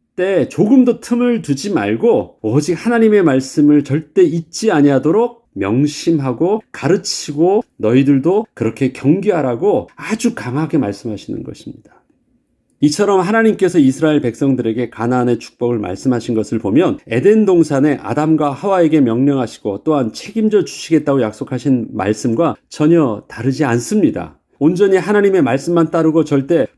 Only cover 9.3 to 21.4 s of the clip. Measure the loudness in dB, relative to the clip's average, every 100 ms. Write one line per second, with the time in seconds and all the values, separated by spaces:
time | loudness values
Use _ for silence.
9.3 | -2 -2 -2 0 -2 -4 -12 -8 -4 -4
10.3 | -4 -6 -4 -2 -2 -2 -6 -10 -10 -10
11.3 | -12 -12 -14 -16 -20 _ _ _ _ _
12.3 | _ _ _ _ _ 0 2 2 2 2
13.3 | 2 2 2 2 4 2 2 0 0 -2
14.3 | -2 -2 0 -2 -4 -6 -6 -2 0 0
15.3 | -2 -6 -6 -4 -2 -4 -4 -2 -2 -2
16.3 | -4 -2 -4 0 2 0 -2 -4 0 4
17.3 | 4 4 4 2 2 0 0 -4 -2 0
18.3 | 0 0 -2 0 2 2 2 2 2 0
19.3 | 0 -4 -6 -6 -4 -2 -2 -2 -6 -8
20.3 | -2 0 0 0 -8 -2 0 2 0 -2
21.3 | -4